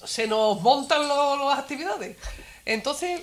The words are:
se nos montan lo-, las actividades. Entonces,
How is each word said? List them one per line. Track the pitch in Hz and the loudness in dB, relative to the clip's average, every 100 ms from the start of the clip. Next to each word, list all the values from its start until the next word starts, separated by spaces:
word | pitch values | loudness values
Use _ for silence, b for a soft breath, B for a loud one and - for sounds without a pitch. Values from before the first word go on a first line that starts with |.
| - | -10
se | - 226 | -4 0
nos | 220 214 196 | 2 2 4
montan | 214 277 269 302 294 | 4 4 2 2 2
lo-, | 285 285 277 277 | 2 2 2 2
las | 277 | 0
actividades. | - 285 349 403 - - B B B B - | -2 -8 -6 -6 -8 -12 B B B B -6
Entonces, | 208 277 285 359 349 | -4 -4 -4 -4 -6